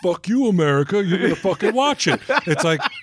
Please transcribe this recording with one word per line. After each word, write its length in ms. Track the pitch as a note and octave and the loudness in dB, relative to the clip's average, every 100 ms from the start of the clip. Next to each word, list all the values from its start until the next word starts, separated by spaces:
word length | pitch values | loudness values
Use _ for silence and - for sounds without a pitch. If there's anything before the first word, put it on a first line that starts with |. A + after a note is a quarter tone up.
"Fuck 260 | F3+ E3+ - | -4 -2 0
you, 200 | B3 B3 | 0 2
America! 540 | F3+ D3 C#3 C#3+ G3+ | 2 2 2 2 0
You're 160 | G3 F#3+ | 0 0
gonna 160 | A3+ - | 0 0
fucking 400 | F#3+ F3 G#3 A#3+ | -2 0 0 2
watch 320 | C#4+ C#4+ - | 0 0 0
it." 120 | A3+ - C4 - | -2 -2 -4 -2
It's 160 | D3+ | 0
like, 180 | E3 D#3 C4+ - | 0 -2 -4 -4